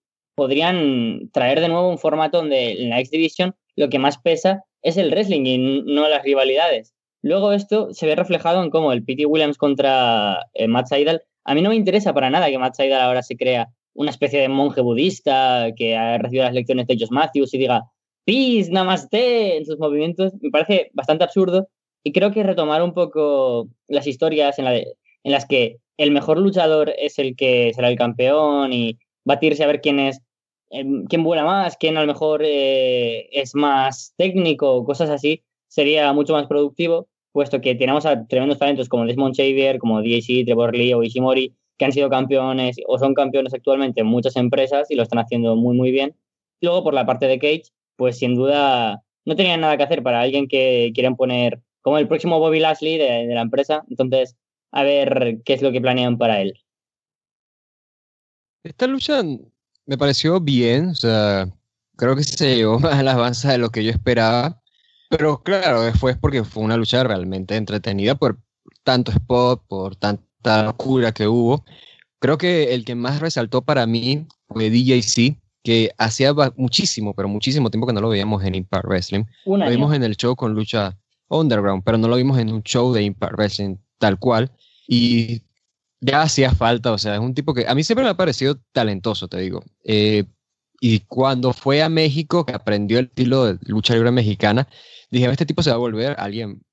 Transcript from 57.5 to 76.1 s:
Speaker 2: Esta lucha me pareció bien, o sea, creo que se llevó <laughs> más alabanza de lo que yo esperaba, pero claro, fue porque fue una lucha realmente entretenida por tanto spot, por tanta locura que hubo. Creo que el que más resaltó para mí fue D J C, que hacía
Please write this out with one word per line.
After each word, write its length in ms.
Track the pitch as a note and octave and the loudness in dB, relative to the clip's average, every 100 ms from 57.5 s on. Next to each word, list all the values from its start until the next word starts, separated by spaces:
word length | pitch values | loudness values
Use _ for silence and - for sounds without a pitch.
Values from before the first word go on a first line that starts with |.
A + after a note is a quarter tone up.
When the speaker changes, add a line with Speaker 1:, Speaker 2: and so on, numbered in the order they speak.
| _ _ _ _ _ _ _ _ _ _ _ | _ _ _ _ _ _ _ _ _ _ _
Speaker 2:
Esta 240 | E3+ - B3+ | -20 -4 -4
lucha 340 | C4+ - C#4+ F3 B2+ - _ _ _ - | -2 -2 -2 -2 -6 -12 _ _ _ -8
me 120 | C3+ | 0
pareció 440 | C#3+ C3+ D#3 F#3 | 0 2 2 2
bien, 480 | D3+ C3 A#2 B2+ F3+ | 2 2 4 2 0
o 60 | D#3 | -2
sea, 520 | A#2 A2 G#2 G2 F#2+ - _ _ _ - | 0 2 2 0 -2 -8 _ _ _ -2
creo 200 | A#2+ C3+ | 0 0
que 80 | |
se 320 | C#3+ - C#3+ A#2+ | -2 -2 0 2
llevó 240 | A2 A#2 | 2 2
<laughs> 0 | |
más 160 | D#3+ C#3 | 2 2
alabanza 560 | C3+ B2+ A#2+ A2+ C#3 | 2 2 0 0 0
de 80 | B2 | 0
lo 100 | A#2 | 0
que 140 | A#2 | -2
yo 80 | A2 | -2
esperaba, 720 | A2+ - A#2 A2+ A#2+ C#3 - _ _ _ _ _ | -2 0 2 2 2 -2 -8 _ _ _ _ _
pero 340 | D#3+ D3+ C#3+ | 0 0 0
claro, 500 | - G3 F3+ A#2 A2+ | -2 0 2 2 2
fue 220 | A2+ C3 B2 | 2 0 0
porque 280 | C#3+ C3+ | 0 0
fue 200 | G#2 G#2+ | -4 -4
una 120 | A2 A#2 | -2 0
lucha 280 | A2 B2 | 0 0
realmente 520 | B2+ G2 F2+ F#2+ F#2+ A2+ | 0 -2 -4 -8 -4 -4
entretenida 600 | G2+ G#2 G2 G2 G#2 C#3 | -4 -6 -4 -2 0 0
por 240 | C#3 - _ _ _ _ | 0 -2 _ _ _ _
tanto 280 | - B2+ B2 | 0 0 0
spot, 520 | G2 - B2 B2 B2 - | -2 0 2 2 0 -4
por 280 | G2 F#2+ F#2+ | -8 -8 -4
tanta 680 | G#2 G#2 - _ A#2+ G#2+ | -4 -4 -8 _ 0 2
locura 500 | G#2+ A2 C3 C3 A#2 | 0 -4 0 0 0
que 140 | A2 G#2+ | 0 0
hubo. 360 | A#2+ A#2 C#3+ - - - - _ _ | 2 2 0 -4 -20 -20 -20 _ _
Creo 180 | B2 D#3 | -2 0
que 360 | F3+ F3 C3+ | 0 0 0
el 100 | B2 | -2
que 120 | A2+ A#2+ | -4 -6
más 260 | A#2+ D3 | -4 -4
resaltó 400 | D#3+ C#3+ A#2 B2+ | -4 -4 -2 -2
para 240 | B2+ C#3+ A#2 | 0 0 2
mí 400 | A2+ A#2 D3 D#3+ _ _ | 0 0 -4 -6 _ _
fue 220 | A2 A2 | -4 2
D 140 | A#2+ B2+ | 4 4
J 160 | B2+ | 2
C, 400 | A2 - B2 D3+ _ _ | 2 2 2 0 _ _
que 280 | - A2+ A2 - | 0 2 0 0
hacía 360 | A2 | -2